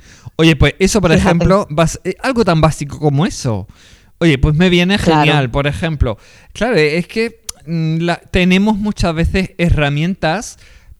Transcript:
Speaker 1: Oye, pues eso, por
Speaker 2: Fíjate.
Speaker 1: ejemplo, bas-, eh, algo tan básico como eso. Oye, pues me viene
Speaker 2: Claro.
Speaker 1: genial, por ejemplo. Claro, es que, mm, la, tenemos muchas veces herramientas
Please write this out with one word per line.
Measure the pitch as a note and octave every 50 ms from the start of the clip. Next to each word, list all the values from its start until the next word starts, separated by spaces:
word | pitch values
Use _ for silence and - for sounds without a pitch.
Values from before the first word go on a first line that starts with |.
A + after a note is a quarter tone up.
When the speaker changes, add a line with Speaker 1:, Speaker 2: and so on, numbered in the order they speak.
| - - - - - - -
Speaker 1:
Oye, | - E3 E3 D#3+
pues | B2+ D#3 C#3+ - -
eso, | F#3+ F#3+ - G#3+
por | F#3 F3
Speaker 2:
Fíjate. | D#3+ F#3+ F#3+
Speaker 1:
ejemplo, | F#3+ F3 E3+ F3 E3 F#3+ G#3 - -
bas-, | D3+ D#3+ E3 D#3+ - - -
eh, | F3+ F#3+ -
algo | - C4 C4+ A#3 A3
tan | F3+ E3+ D#3+
básico | D#3 D#3 D3 - D3 C#3 C3 -
como | D3 D3+ C#3 C#3 F3
eso. | - - - - B2+ A2 F#2+ G2 - - _ - - - _ _ _ _ _
Oye, | F3 E3 C#3+
pues | B2+ C#3+ D#3 D3+
me | D3+ F3+ F#3
viene | F3+ F3 F3 F#3 G3+
Speaker 2:
Claro. | - - F3 D#3+ D3+
Speaker 1:
genial, | D3+ D#3 D#3 D3 C3+ A#2+
por | A#2+ C#3+ C#3
ejemplo. | D3 C#3+ - F3+ E3 D#3 C3+ - B2 G#2 - - - - - - - -
Claro, | - G3+ B3 A#3
es | E3 D3+ D3 D3+ F3 F3
que, | - - A3 A3+ A#3 A3+ _ _ - - - -
mm, | D3 E3+ E3 D#3+ D#3 D#3+ E3
la, | E3+ F3 E3+
tenemos | - - - - F#3+ F3+ F#3 F3+ F#3+ G3+ G#3+ A3
muchas | F#3+ G#3 G#3 G#3 - - F3 D#3+
veces | D#3+ E3 D#3 - F#3+ F#3 - -
herramientas | - E3+ E3+ - D#3 D3 C#3+ C#3+ D3 D#3+ F3+ G3 - - D#3 E3 G#3 B3+ - - - - - - - - - -